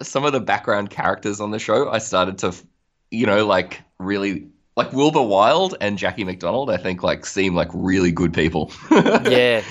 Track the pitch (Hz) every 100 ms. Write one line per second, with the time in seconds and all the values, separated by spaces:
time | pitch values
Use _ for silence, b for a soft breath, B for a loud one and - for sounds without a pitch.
0 | - 135 147 135 95 101 - 104 101 -
1 | 87 101 107 104 104 107 - 110 139 113
2 | 110 92 92 95 98 90 - _ _ _
3 | _ 113 117 104 107 92 90 - - -
4 | 92 101 101 90 - _ _ - 120 131
5 | 147 156 123 98 110 160 190 - 104 101
6 | 92 92 95 90 87 113 135 92 98 90
7 | 90 76 - - 95 87 82 87 90 95
8 | 90 85 87 85 80 80 76 - - 320
9 | - 214 - 123 123 117 101